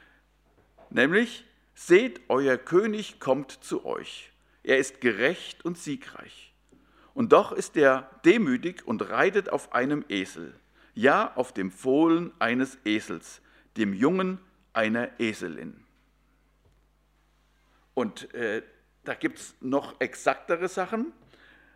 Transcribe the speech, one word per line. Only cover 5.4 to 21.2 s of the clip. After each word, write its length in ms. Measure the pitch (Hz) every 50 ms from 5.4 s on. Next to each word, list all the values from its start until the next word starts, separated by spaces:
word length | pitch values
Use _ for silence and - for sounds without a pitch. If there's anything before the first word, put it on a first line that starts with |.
| - - - _ -
und 140 | 170 175 -
siegreich. 720 | - 151 139 127 - - - - - 110 - - - _ _ _ _ _ _ _ _ _ _ _ _ _ -
Und 180 | - 117 -
doch 200 | 147 170 - -
ist 240 | - - - - -
er 340 | 160 143 135 131 131 127 - - - -
demütig 640 | 165 - 233 202 139 123 117 - 175 185 - -
und 220 | - 113 95 104 92
reitet 400 | 104 123 151 196 196 202 185 -
auf 220 | - - - -
einem 320 | - 123 127 143 147 147 - -
Esel, 460 | 98 98 95 - - - 85 67 - - _ _ _ _ _ _ -
ja, 380 | 110 110 135 160 196 220 - -
auf 160 | - 123 -
dem 180 | - 101 92 95
Fohlen 640 | - - - 131 131 151 160 165 165 170 175 - - -
eines 380 | 113 113 123 127 131 135 - - -
Esels, 560 | 107 107 107 - - 90 82 - - - - _ _ _ _ _ _ -
dem 160 | 110 110 101
Jungen 480 | 98 92 127 156 185 190 185 185 185 185 - _ _ _ _ _
einer 480 | - 117 110 107 113 120 120 - - -
Eselin.“ 640 | 120 110 101 - 92 85 80 - 78 80 - - - _ _ _ _ _ _ _ _ _ _ _ _ _ _ _ _ _ _ _ _ _ _ _ _ _ _ _ _ _ _ _ _ _ _ _ _ _ _ _ _ _ -
Und, 380 | 131 117 101 - - - - -
äh, 280 | 120 120 107 104 113 - - _ _ _ _ _ _ -
da 100 | - 120
gibt's 400 | - 160 151 156 - - - - -
noch 400 | - 131 135 139 139 - - -
exaktere 680 | 131 - - - - 139 131 - - - 170 165 180 180
Sachen, 440 | - 196 180 175 233 220 254 330 - _